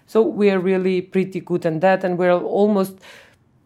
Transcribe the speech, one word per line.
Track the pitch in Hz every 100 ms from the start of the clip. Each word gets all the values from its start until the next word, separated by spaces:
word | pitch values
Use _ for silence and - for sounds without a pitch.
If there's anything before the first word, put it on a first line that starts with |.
| _
So | 220
we | 226 220 202
are | 190
really | 180 190 185 185
pretty | 185 190 190 185
good | - 175 175
on | 160
that, | 185 190
and | 190 175
we're | 180
almost | 180 - 196 208 202 190 - - - - _ _ _